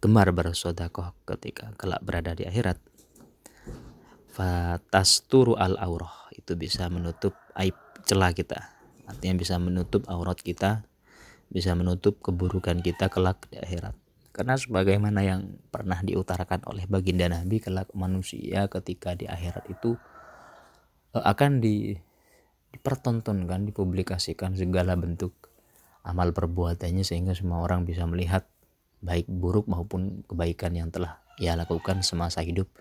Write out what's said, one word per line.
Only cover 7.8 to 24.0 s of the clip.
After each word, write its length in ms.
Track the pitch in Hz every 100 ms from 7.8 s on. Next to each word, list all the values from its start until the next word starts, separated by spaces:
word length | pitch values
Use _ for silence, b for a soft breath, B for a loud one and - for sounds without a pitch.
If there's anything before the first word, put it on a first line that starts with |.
| - -
celah 320 | - 95 90 90
kita. 380 | 85 - - - - - -
Artinya 320 | - 92 92
bisa 160 | 90 87
menutup 480 | 90 90 87 104 -
aurat 240 | 90 90 90
kita, 480 | - 87 98 110 - _ B B B B B
bisa 240 | 92 90
menutup 480 | 87 90 90 104 -
keburukan 640 | - 87 90 90 87 87
kita 240 | 87 - 95
kelak 400 | - 92 - -
di 80 | -
akhirat. 400 | - 87 - - _ _ _
Karena 240 | - 123 131
sebagaimana 640 | 131 95 98 101 104 101
yang 400 | 98 95 95 98 _
pernah 320 | - 98 87
diutarakan 640 | 92 92 95 90 90 92 -
oleh 240 | 101 92
baginda 400 | 95 90 90 87
Nabi, 320 | 85 90 110
kelak 240 | - 95 95
manusia 720 | 98 92 95 90 - - 92 101
ketika 480 | 92 - 87 92
di 160 | 90 -
akhirat 320 | 85 85 92 -
itu, 240 | 90 117 117 - B B B B B B B B B _
eh, 80 | 117
akan 400 | - 104 143 135
di-, 320 | 110 104 104 92 - b b b b b _
dipertontonkan, 960 | - - 131 127 117 110 101 87 92 101
dipublikasikan 880 | 101 92 90